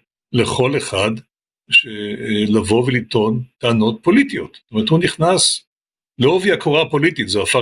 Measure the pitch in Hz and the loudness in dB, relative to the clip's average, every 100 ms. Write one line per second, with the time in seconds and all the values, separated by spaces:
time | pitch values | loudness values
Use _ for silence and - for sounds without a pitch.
0 | _ _ _ 123 113 - 127 143 - 98 | _ _ _ -2 0 0 0 0 -4 -2
1 | 104 113 - _ _ _ _ - 131 104 | -2 -4 -12 _ _ _ _ -2 -2 -8
2 | 104 104 117 107 107 107 92 110 123 127 | -8 -8 -4 -2 2 0 2 2 2 -2
3 | 113 117 107 127 127 _ 123 117 110 110 | -2 0 0 -2 -6 _ -2 2 0 0
4 | - 214 277 - - - _ 107 113 160 | 2 2 2 -4 -10 -16 _ -4 0 2
5 | 180 - 160 185 - - _ _ _ _ | 0 -2 0 2 0 -4 _ _ _ _
6 | _ _ 123 180 190 165 160 147 160 147 | _ _ 2 2 0 0 0 0 0 0
7 | 156 151 98 101 95 131 | 0 -2 -4 -2 0 -2